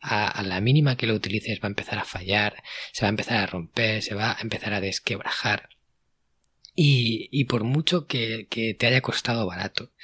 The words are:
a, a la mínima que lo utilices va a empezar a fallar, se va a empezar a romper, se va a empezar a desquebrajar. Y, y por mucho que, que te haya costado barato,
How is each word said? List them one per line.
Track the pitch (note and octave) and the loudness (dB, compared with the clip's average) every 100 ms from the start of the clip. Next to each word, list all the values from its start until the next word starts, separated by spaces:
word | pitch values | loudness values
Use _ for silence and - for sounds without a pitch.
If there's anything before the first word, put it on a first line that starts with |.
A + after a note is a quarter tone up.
a, | - G#2+ G#2+ | -4 0 0
a | - | -2
la | G2 F#2 | -4 0
mínima | A2 D3 C#3+ B2+ | 4 6 6 2
que | A2+ | 0
lo | |
utilices | G#2+ - G#2 - G#2 | 0 0 -4 -4 -4
va | G#2 | -4
a | |
empezar | G2+ - G2 | -4 -4 -4
a | |
fallar, | D#2+ F2+ F#2 G#2 G#2 - - - - | -6 -6 0 2 2 -2 -12 -14 -10
se | - | -2
va | G#2 | 0
a | |
empezar | G#2+ - A#2 | 0 0 0
a | F#2+ | 0
romper, | F2+ E2 - A2 A2 | -4 -6 -2 0 -2
se | - | -4
va | G#2 A2+ | -2 -2
a | - | -2
empezar | A2+ G#2+ G#2+ | -4 -6 -4
a | G#2 | -2
desquebrajar. | G2 - - G#2 - - A2+ G2+ - _ _ _ _ _ _ _ - _ - - | -2 -4 -4 -6 -6 -4 0 -2 -4 _ _ _ _ _ _ _ -20 _ -8 4
Y, | D3 C3 A2+ A2+ - | 6 6 4 0 -2
y | C#3+ | 0
por | C3 B2 | 2 2
mucho | A2 C#3+ D3+ F3 D3 | 2 0 2 0 0
que, | C3 A2+ A2+ G2+ | -4 -2 -4 -6
que | - A2+ | -2 -2
te | G#2 A#2 | 2 4
haya | C3 | 4
costado | B2 - - A#2 G2 | 2 -2 0 0 0
barato, | F2+ F#2+ - - _ | -2 -4 -6 -8 _